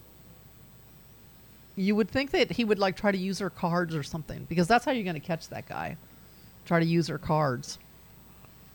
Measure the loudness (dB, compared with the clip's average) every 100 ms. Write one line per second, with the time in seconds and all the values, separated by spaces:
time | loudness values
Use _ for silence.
0 | -14 -20 -20 -20 -20 -20 -20 -20 -20 -20
1 | -20 -20 -20 -20 -20 -20 -16 -2 2 2
2 | 2 0 0 2 2 2 0 2 2 2
3 | 0 0 -2 -2 -4 -2 0 0 0 -2
4 | -6 -8 -10 -12 -4 0 4 4 4 -2
5 | -2 -6 -4 -6 -6 -12 -10 -8 -8 -10
6 | -16 -20 -20 -20 -20 -16 0 2 4 2
7 | 2 -2 0 2 2 -2 -6 -14 -18 -20
8 | -20 -20 -20 -20 -20 -20 -20